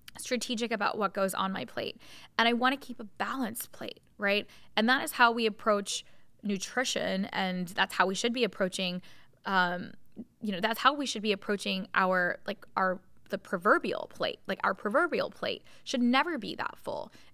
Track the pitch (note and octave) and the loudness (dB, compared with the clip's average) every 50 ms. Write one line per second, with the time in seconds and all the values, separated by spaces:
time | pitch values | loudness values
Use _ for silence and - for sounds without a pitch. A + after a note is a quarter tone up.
0 | - - - - - - B3+ A#3 - - B3 G#3+ A#3+ A3 A#3 G3+ G#3 - - A3 | -20 -18 -16 -14 -4 -2 -2 -2 -2 -2 -2 -2 -2 -2 0 0 0 0 2 0
1 | G3+ F#3+ - G3+ F#3+ F#3+ - - F#3+ F#3+ F#3+ - - - - - - - - - | 0 0 2 0 0 0 0 -2 -2 -2 -2 -4 -6 -6 -6 -6 -6 -6 -8 -10
2 | - - - - - - _ - A3+ A#3 A#3+ A3+ B3 B3+ C#4 C#4 - - A#3+ - | -16 -20 -20 -20 -20 -2 _ 4 4 4 4 4 2 2 2 0 -4 -12 -12 -12
3 | A3+ G3 - - G3+ G#3+ B3 C4+ B3 G#3 A3+ - - - - - - - - - | -12 -14 -6 -6 -4 -4 -2 -2 -2 -2 -2 -6 -8 -10 -10 -10 -10 -10 -10 -14
4 | _ _ _ - G#3 G3 G3+ G#3 - - - - - - - G#3+ G#3+ A#3+ C4 C#4+ | _ _ _ -2 2 2 2 2 0 -4 -12 -20 -20 -2 0 2 4 4 4 2
5 | E4+ D4 - - B3 A#3 A#3 A#3+ A3+ G#3+ G3+ - - A3+ G#3 G3+ G3 - - - | 2 -2 4 6 6 6 6 4 2 0 0 2 2 4 4 4 2 -2 -4 -6
6 | - - - - - - - - - G3+ G3+ F#3+ - - - B3+ C4 - - - | -6 -10 -18 -20 -20 -20 -20 -8 -4 -2 -2 -2 -4 -2 -2 -2 0 0 0 0
7 | - F#3 F#3+ F#3+ G3 - - - F#3+ F#3 F#3 F3+ F3+ E3+ G3 - F#3+ - - - | 0 0 0 -2 -2 -2 -2 -2 0 0 0 -2 -4 -2 0 0 0 2 4 4
8 | F3+ F#3+ F#3+ - - B3 A#3 C4 A#3 F#3+ - - G3 F3+ - - F#3+ F3+ F3+ F3+ | 4 4 4 2 0 0 2 2 0 0 2 0 -2 0 0 -2 -2 -2 -4 -4
9 | - - - - - - - _ - - G3 F#3 F3+ F3 F3+ F3+ - - - - | -8 -10 -16 -18 -20 -20 -20 _ -4 2 4 4 4 4 2 -2 -6 -10 -12 -14
10 | - - - - - - _ _ A3+ G#3 F#3+ E3+ G#3 A3 A3+ - - C4+ D4 D4 | -16 -14 -14 -14 -14 -16 _ _ -6 -4 -2 0 0 0 0 0 -2 -2 -2 -2
11 | C#4 A3+ - G#3+ G3 G#3+ G3 G3 - - G#3 G3 - G#3 F#3+ F#3+ F#3+ - - F#3 | -4 -4 -4 -4 -2 -2 -2 -2 -2 -4 -4 -2 -2 -4 -4 -4 -6 -2 0 2
12 | F#3+ F#3 F#3 F3+ F3+ F3 - - - - A3 - - - - G3 F#3+ F#3 F#3 - | 2 2 2 2 2 0 -2 -4 -6 -8 -8 -8 -12 -6 0 0 2 2 0 -2
13 | - - - - - - G3+ F#3+ - - G#3 F3 F3 G#3+ D4 F4 - G3 - G1+ | -8 -16 -20 -20 -8 -8 -8 -8 -4 -4 -4 0 4 4 4 4 4 0 -4 -4
14 | - - - - - - - - - - - - - G3 F#3+ - - G#3 A3 D4+ | -6 -10 -6 -4 -4 -4 -4 -6 -6 -6 -4 0 0 0 -2 -2 -2 0 2 2
15 | F4 D#4+ C4+ G3 - - - - - - F#2 - - - - - - - - A#3+ | 2 2 2 0 -2 -2 -4 -4 -4 -4 -4 -6 -10 -16 -20 -16 -6 -4 0 2
16 | B3 A#3+ B3 C4+ D4+ F4 D#4+ B3 G3+ F3 - - - - - - - - - - | 4 4 4 4 4 2 -2 -4 -4 -6 -6 -4 -6 -6 -6 -8 -8 -6 -6 -6
17 | - - - - - - | -8 -10 -14 -20 -20 -20